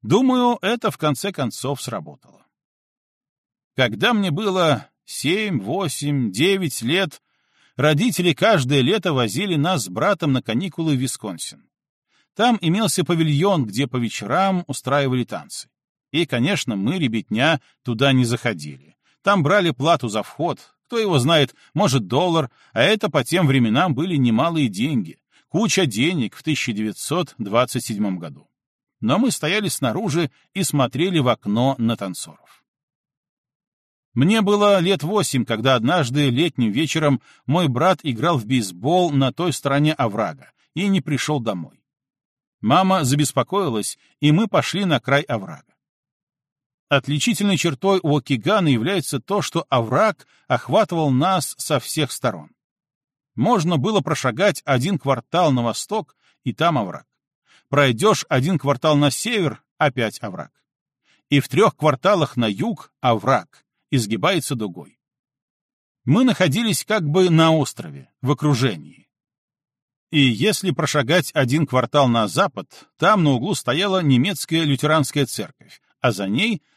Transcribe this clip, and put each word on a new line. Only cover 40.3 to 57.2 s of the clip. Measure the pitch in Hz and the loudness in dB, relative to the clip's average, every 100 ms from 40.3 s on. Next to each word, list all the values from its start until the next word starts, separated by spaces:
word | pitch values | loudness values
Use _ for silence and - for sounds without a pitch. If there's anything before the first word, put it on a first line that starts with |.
| 73 - _ _ | -6 -20 _ _
и | 160 202 | -4 0
не | 196 | 0
пришел | 151 143 - 151 | -2 -4 -2 -2
домой. | 113 92 78 _ _ _ _ _ _ _ _ _ | -4 -6 -10 _ _ _ _ _ _ _ _ _
Мама | 104 160 190 190 | 2 4 4 2
забеспокоилась, | 135 143 147 - 120 196 170 110 101 - _ _ | 2 0 0 0 -2 -2 -2 -2 -6 -10 _ _
и | 147 | 4
мы | 156 220 | 4 2
пошли | 170 - 190 | 0 0 -4
на | 190 131 | 0 0
край | - 139 | 0 -2
оврага. | - 113 92 76 _ _ _ _ _ _ _ _ _ _ _ _ _ | 0 -6 -8 -18 _ _ _ _ _ _ _ _ _ _ _ _ _
Отличительной | 143 - 147 - - 202 185 | -2 0 -2 0 0 0 2
чертой | 170 139 190 190 | 0 0 0 2
у | 156 147 | 2 0
Окигана | - 127 147 214 165 | 0 -2 0 2 2
является | 120 131 196 - 135 | 2 0 -2 -4 -8
то, | - 202 | -2 -4
что | - 165 - | -2 -6 0
овраг | 131 113 131 220 - - _ _ | -2 0 2 2 -2 -16 _ _
охватывал | 139 - 180 208 170 151 | -4 0 0 2 0 0
нас | 127 175 185 - - | 2 2 0 -4 -10
со | - 139 | -4 -4
всех | - 156 147 | -2 -4 -4
сторон. | - 123 90 78 _ _ _ _ _ _ _ _ | -2 -6 -6 -16 _ _ _ _ _ _ _ _
Можно | - 170 226 160 165 | -2 0 2 0 0
было | 185 208 | 2 0
прошагать | 143 151 131 113 202 156 | 0 -2 -2 0 0 0
один | - 131 151 180 | -2 0 0 -2
квартал | 139 127 _ 170 165 | -2 -4 _ 0 2
на | 127 | 2
восток, | 117 104 - 214 170 _ _ _ | -2 -6 -6 -8 -8 _ _ _
и | - | -10
там | 104 170 147 | -2 0 0
овраг. | 95 - _ _ | -4 -10 _ _